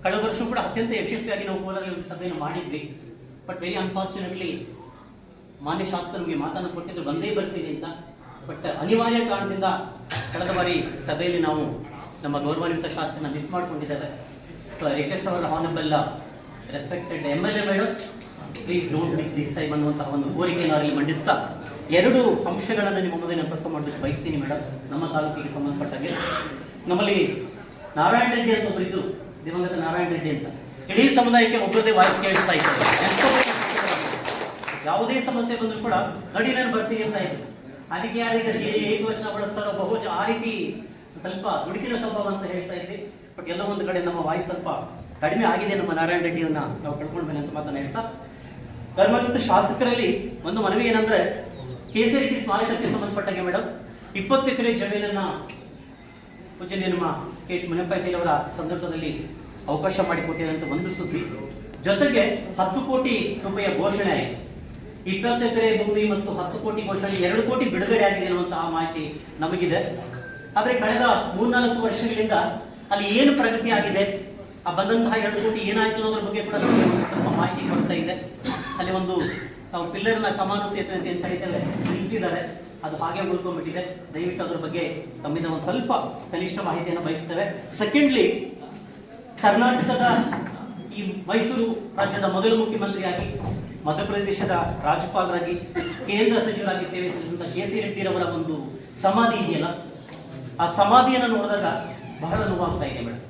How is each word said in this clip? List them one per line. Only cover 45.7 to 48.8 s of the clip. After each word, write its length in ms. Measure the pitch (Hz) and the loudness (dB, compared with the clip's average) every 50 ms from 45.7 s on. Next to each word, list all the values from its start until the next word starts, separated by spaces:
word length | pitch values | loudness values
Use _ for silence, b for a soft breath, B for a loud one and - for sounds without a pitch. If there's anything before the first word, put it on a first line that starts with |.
| 196 196 | 0 0
ನಮ್ಮ 100 | 175 - 160 160 | 0 0 0 2
ನಾರಾಯಣ 220 | 165 165 175 175 170 170 | 2 2 2 2 2 0
ರೆಡ್ಡಿಯನ್ನ 320 | 165 160 165 160 156 151 139 123 - - - | 0 0 0 0 0 0 -2 -4 -6 -6 -6
ನಾವು 120 | 147 147 147 | -6 -4 -4
ಕಳ್ಕೊಂಡ್ಮೇಲೆ 400 | 151 151 160 170 165 151 151 147 | -6 -6 -4 -4 -4 -4 -4 -4
ಅಂತ 100 | 143 147 147 151 | -4 -4 -6 -6
ಮಾತನ್ನ 200 | 151 147 139 139 139 | -6 -4 -4 -4 -4
ಹೇಳ್ತಾ, 180 | 139 - 226 226 226 - - - B B B B B B B - - - - | -4 -4 -4 -6 -6 -8 -10 -14 B B B B B B B -14 -14 -12 -14